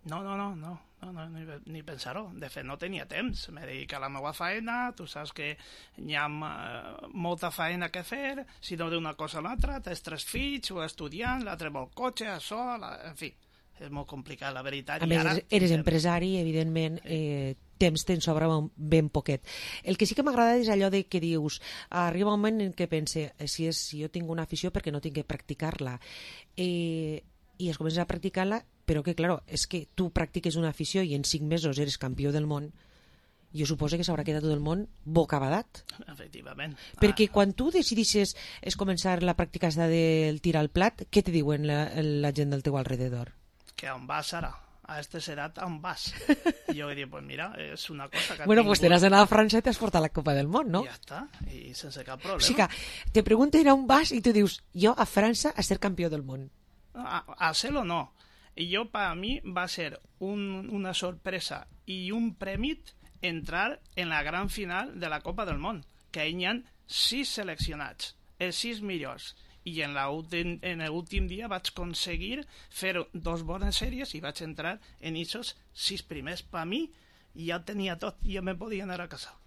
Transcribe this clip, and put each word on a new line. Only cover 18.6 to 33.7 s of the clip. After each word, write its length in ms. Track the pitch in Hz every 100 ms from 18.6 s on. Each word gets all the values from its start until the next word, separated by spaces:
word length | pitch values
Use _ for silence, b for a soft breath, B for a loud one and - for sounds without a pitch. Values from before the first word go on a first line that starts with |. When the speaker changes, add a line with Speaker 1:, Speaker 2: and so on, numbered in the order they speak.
| 151 -
Speaker 2:
ben 320 | 151 160 151
poquet. 320 | 151 - 135 - B B B
El 160 | - 185
que 80 | 202
sí 80 |
que 80 | 220
m'agrada 320 | 285 247 233 240
és 120 | 226
allò 180 | 202 196
de 140 | 196 190
que 120 | 185
dius, 400 | 165 165 151 - B B B
arriba 400 | 175 175 170 202
un 60 | 208
moment 220 | 214 220
en 100 | 196
què 140 | 180 175
pense, 460 | 160 156 160 147 -
eh, 120 | 147
si 180 | - 160
és, 100 | 160
si 240 | - 151
jo 80 | 156
tinc 220 | 175 165
una 140 | 165 160
afició, 240 | 156 180
perquè 200 | 196 165
no 80 | 147
tinc 140 | 156 143
que 80 |
practicar-la? 720 | 147 151 - 143 160 - 131 123 B B B B B -
Eh, 680 | 180 175 170 160 156 156 - _ _ _
i 100 | 180
es 80 | 156
comença 240 | 160 165
a 60 | 175
practicar-la, 540 | 170 185 185 190 220 - _ -
però 160 | 151
que, 120 | 147 165
claro, 260 | 165 170 -
és 200 | - -
que 200 | 180 151
tu 160 | - 185
practiques 440 | 175 165 - 170 160
una 120 | 160
afició 320 | 147 151 190
i 120 | 185 143
en 80 |
cinc 180 | 139 160 151
mesos 300 | 165 151 135
eres 180 | 147 139
campió 320 | 131 127 143
del 140 | 147 151
món, 240 | 147 147 - b b b b b b b 151
jo 80 |
suposo 300 | 147